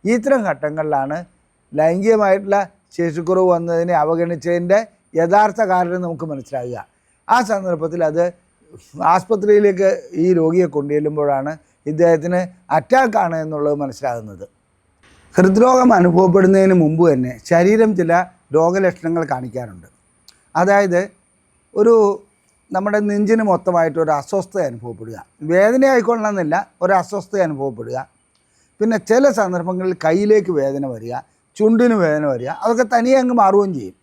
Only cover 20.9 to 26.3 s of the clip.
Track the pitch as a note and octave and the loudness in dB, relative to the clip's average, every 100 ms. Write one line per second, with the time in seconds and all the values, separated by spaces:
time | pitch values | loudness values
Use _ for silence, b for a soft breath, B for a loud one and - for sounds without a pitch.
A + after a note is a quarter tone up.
20.9 | F3 G3+ _ _ _ _ _ _ - G#3+ | -2 -4 _ _ _ _ _ _ 0 4
21.9 | A3+ G3+ G3+ _ _ _ _ _ F#3 G3+ | 4 4 0 _ _ _ _ _ -6 -2
22.9 | G#3 G#3 G3+ G#3 A3+ G#3+ F3+ - F3 E3 | -2 -2 -2 0 2 2 0 0 0 0
23.9 | D#3 D#3+ D3 C3+ G3 F#3 G3+ D3+ A#2 A#2+ | -2 -2 -2 -2 -6 -6 -6 -6 -6 -14
24.9 | A2+ A2+ A2+ - _ D3+ F3 G#3 B3+ C4+ | -14 -16 -18 -20 _ -2 2 2 4 2
25.9 | C4 G#3+ A#3 G#3+ | 2 0 -2 -2